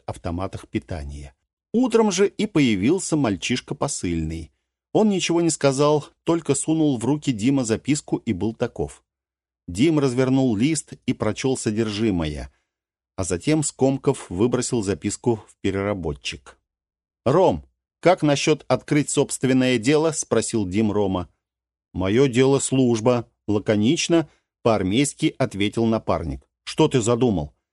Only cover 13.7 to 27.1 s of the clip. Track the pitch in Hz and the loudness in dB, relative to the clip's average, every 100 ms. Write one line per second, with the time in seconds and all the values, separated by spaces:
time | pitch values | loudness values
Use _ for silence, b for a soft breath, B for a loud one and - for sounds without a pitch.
13.7 | - 135 139 - 123 - 87 123 127 120 | 0 0 0 -2 -2 -4 0 0 0 -2
14.7 | 123 98 92 104 - 123 107 - _ 98 | -2 -2 -2 -4 -4 -2 -2 -6 _ -4
15.7 | 98 98 101 80 71 - 78 - - _ | -2 -2 -4 -6 -8 -10 -12 -16 -20 _
16.7 | _ _ _ _ _ 117 160 175 82 - | _ _ _ _ _ 0 4 4 2 -6
17.7 | _ _ _ 170 185 151 143 - 151 - | _ _ _ 2 4 2 2 2 0 0
18.7 | 127 - 147 139 - 135 - 127 131 127 | -2 0 0 0 0 -2 0 2 2 2
19.7 | 123 113 151 160 156 - 113 - 113 95 | 2 2 2 2 -2 -2 -2 0 -2 -2
20.7 | 98 107 101 101 92 87 _ _ _ _ | 0 0 0 -2 -2 -6 _ _ _ _
21.7 | _ _ 90 95 113 139 117 131 139 - | _ _ -4 0 2 2 4 4 2 0
22.7 | 131 127 113 117 123 113 _ - 104 101 | 2 2 2 2 0 -4 _ -4 -2 0
23.7 | 104 107 165 - 165 156 b b _ 120 | 2 2 0 2 0 0 b b _ 0
24.7 | 107 92 110 143 - 156 - 120 98 101 | 0 0 0 -2 -2 -2 -2 -4 -2 -2
25.7 | 117 117 110 - 85 82 69 _ _ - | 0 0 0 -2 -4 -4 -10 _ _ -6
26.7 | - 156 131 107 | 0 2 2 0